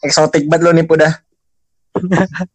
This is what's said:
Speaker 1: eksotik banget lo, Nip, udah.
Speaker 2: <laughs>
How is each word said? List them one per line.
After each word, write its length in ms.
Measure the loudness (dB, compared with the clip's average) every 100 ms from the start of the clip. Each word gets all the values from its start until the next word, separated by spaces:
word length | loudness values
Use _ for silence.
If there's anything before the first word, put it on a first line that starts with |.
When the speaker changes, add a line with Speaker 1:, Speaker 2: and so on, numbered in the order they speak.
Speaker 1:
eksotik 480 | -6 0 0 0 0
banget 160 | 0 2
lo, 80 |
Nip, 160 | 2 2
udah. 240 | 2 2 -2 _ _ _ _ _ _ _
Speaker 2:
<laughs> 160 | -8 -2 -2 -2 -4 -12